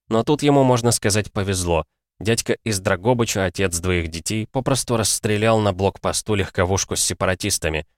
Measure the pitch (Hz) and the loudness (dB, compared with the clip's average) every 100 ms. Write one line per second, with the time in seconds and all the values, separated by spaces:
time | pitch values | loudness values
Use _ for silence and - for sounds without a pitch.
0 | _ 110 113 147 147 143 131 123 120 113 | _ 0 2 0 4 4 4 4 2 0
1 | 110 104 101 107 98 92 87 82 - _ | 0 0 -2 -4 -2 -2 0 0 -2 _
2 | _ _ 95 113 - - 117 98 98 92 | _ _ -2 -2 0 -4 -2 -4 -2 0
3 | 104 123 113 104 95 - 98 85 92 90 | 0 0 0 0 -2 0 -2 -2 -2 -2
4 | 82 82 - 110 110 131 127 135 - 117 | -2 -8 -6 -6 -4 -4 -2 -2 0 0
5 | 104 - 107 104 113 113 104 92 98 - | 0 -2 0 2 4 4 2 2 0 0
6 | 92 85 - 104 92 - 90 95 - 98 | -4 -4 -2 -2 -2 0 0 0 -2 -2
7 | - - 92 92 101 - 80 78 - | -4 -2 -2 -2 -2 -2 -2 -4 -8